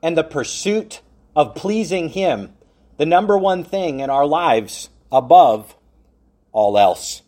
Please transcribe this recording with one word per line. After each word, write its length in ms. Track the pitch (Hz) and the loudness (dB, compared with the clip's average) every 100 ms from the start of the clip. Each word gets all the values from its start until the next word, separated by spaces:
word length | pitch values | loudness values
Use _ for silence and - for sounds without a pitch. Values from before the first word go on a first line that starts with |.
and 140 | 165 165 | 0 -2
the 80 | |
pursuit 760 | 156 147 120 - 196 208 214 - _ _ _ 151 | -2 -6 -8 -6 -4 -4 -4 -18 _ _ _ -2
of 180 | 135 | -2
pleasing 540 | - 190 214 190 185 165 | -2 -6 -4 -4 -6 -6
Him 460 | 151 185 117 98 _ _ _ _ _ | -4 -2 -4 -8 _ _ _ _ _
the 80 | |
number 320 | 151 175 202 202 | 2 2 2 0
one 280 | 190 185 | 0 -2
thing 360 | 170 196 180 135 | -4 -6 -6 -6
in 80 | 135 | -4
our 160 | 135 | 0
lives 640 | 147 156 170 113 104 - - _ _ | 0 0 0 0 -2 -14 -18 _ _
above 640 | 131 127 175 147 107 104 _ _ _ _ _ _ _ _ | -2 6 6 6 2 -6 _ _ _ _ _ _ _ _
all 260 | 110 104 101 | -2 0 4
else. 420 | 98 87 - - | 4 2 -8 -16